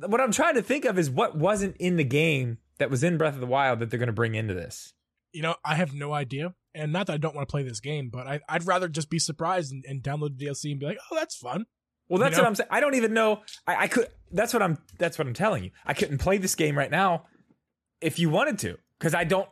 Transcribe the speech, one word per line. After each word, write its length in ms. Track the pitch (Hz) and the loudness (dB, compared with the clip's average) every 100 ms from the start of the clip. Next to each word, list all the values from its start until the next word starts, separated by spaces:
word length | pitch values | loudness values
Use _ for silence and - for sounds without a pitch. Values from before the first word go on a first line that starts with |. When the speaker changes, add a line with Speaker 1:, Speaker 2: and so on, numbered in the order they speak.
| 185 | 0
Speaker 1:
what 120 | 226 | 2
I'm 120 | 262 | 2
trying 220 | 226 330 | 4 4
to 80 | 262 | 2
think 220 | - 277 | 2 0
of 140 | 254 185 | 2 2
is 120 | 147 | 2
what 260 | 131 - 151 | 2 0 2
wasn't 400 | 175 208 196 - | 2 2 -2 -2
in 180 | 180 175 | 0 2
the 80 | |
game 540 | 131 143 165 139 123 117 _ - | 2 4 2 2 -2 -6 _ -4
that 120 | 135 | -2
was 120 | 131 | 2
in 160 | 170 160 | 2 2
Breath 160 | 156 | 0
of 60 | 139 | -2
the 60 | 123 | -2
Wild 340 | 135 135 117 | 2 2 2
that 100 | 117 | -2
they're 80 | 120 | -2
gonna 140 | 120 | -2
bring 220 | 107 113 | 0 0
into 200 | 110 110 | 0 -2
this. 380 | 90 82 - - _ _ _ _ | -4 -6 -14 -18 _ _ _ _
Speaker 2:
You 100 | 160 | -6
know, 140 | 160 165 | -4 -4
I 100 | - | -2
have 180 | 151 170 | 0 0
no 200 | 143 143 | -4 -4
idea. 420 | 147 131 135 170 - _ | -4 -4 -4 -6 -10 _
And 180 | 156 151 | -6 -2
not 140 | 170 196 | -2 -2
that 80 | |
I 20 | 151 | -2
don't 180 | 156 | -2
wanna 120 | 143 139 | -4 -4
play 160 | 147 | -4
this 180 | 127 107 | -4 -8
game, 300 | 139 151 127 | -6 -6 -6
but 160 | 123 135 | -10 -8
I, 140 | 147 - | -8 -4
I'd 180 | 165 170 | -2 0
rather 220 | 180 180 | 0 0
just 200 | 151 147 | -4 -2
be 80 | 170 | -2
surprised 540 | - - 165 185 143 | -2 -2 -2 -2 -4
and, 120 | 135 135 | -8 -10
and 140 | 139 | -8
download 280 | 139 151 147 131 | -4 -4 -4 -6
the 60 | |
D 40 | 143 | -8
L 60 | |
C 160 | 139 147 | -6 -6
and 80 | 143 | -6
be 60 | 143 | -6
like, 120 | 214 - | -6 -4
"Oh, 40 | 320 | -4
that's 180 | 320 | -4
fun." 320 | - 240 233 226 _ _ _ - | -8 -8 -6 -8 _ _ _ -2
Speaker 1:
Well, 100 | 185 | 2
Speaker 2:
You 40 | |
Speaker 1:
that's 120 | 269 175 | 4 6
Speaker 2:
know? 60 | |
Speaker 1:
what 40 | 240 | 4
I'm 60 | |
saying. 140 | 202 - | 2 0
I 100 | 220 | 2
don't 140 | 285 | 2
even 180 | 262 220 | 2 2
know. 260 | 226 220 208 - - - | 4 2 2 -4 -8 -2
I, 180 | 180 | 0
I 40 | 202 | 2
could, 200 | 247 - - - | 0 0 -4 -6
that's 220 | 175 226 | -2 0
what 100 | 233 | 2
I'm, 160 | 190 151 _ - | 2 0 _ -2
that's 200 | 170 - | -2 -2
what 80 | 135 | -4
I'm 80 | |
telling 300 | 113 214 143 | 0 0 0
you. 60 | 92 - | -4 -10
I 100 | - | -6
couldn't 240 | 139 175 143 | -2 0 0
play 200 | 180 196 | 2 2
this 160 | 190 | 2
game 220 | - 156 143 | 2 2 2
right 120 | 131 | 2
now 340 | 156 190 160 - _ _ _ _ _ _ - | 2 2 2 -4 _ _ _ _ _ _ -4
if 180 | 165 165 | -2 2
you 100 | 165 | 2
wanted 280 | 175 294 233 | 4 2 0
to, 180 | 92 78 _ - | -4 -8 _ -4
'cause 140 | 160 | 0
I 100 | 170 | 2
don't, 240 | 170 190 190 | 2 0 0